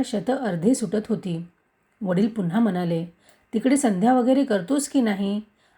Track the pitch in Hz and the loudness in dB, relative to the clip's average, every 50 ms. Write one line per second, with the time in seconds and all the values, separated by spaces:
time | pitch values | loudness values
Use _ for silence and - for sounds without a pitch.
0 | 262 254 - 202 180 247 254 269 269 220 175 170 156 214 262 254 226 185 - 214 | 0 -2 -4 -4 -2 -2 -2 -2 -2 -4 -4 0 2 2 2 2 0 -4 -4 -4
1 | 214 - 220 170 - 185 170 165 170 175 _ _ _ _ _ _ _ _ _ _ | -2 -2 -4 -4 -4 -6 -6 -6 -8 -10 _ _ _ _ _ _ _ _ _ _
2 | 226 185 180 175 208 233 226 226 196 170 160 226 233 214 185 180 180 170 170 165 | -4 -2 0 2 2 0 0 -2 -4 -2 0 2 2 2 0 0 -2 -2 -2 -2
3 | 165 170 - _ _ _ _ _ _ _ - 226 220 262 269 277 285 247 202 180 | -4 -6 -12 _ _ _ _ _ _ _ -6 -2 2 2 2 4 2 2 0 2
4 | 190 233 262 254 240 240 262 269 277 - 214 196 175 175 269 294 277 - - 285 | 2 4 4 4 4 4 4 2 2 0 0 -2 -2 -2 -2 -2 -2 0 0 2
5 | 240 220 202 190 202 196 202 208 214 _ _ _ _ _ _ | 2 2 0 0 -2 -2 -4 -4 -6 _ _ _ _ _ _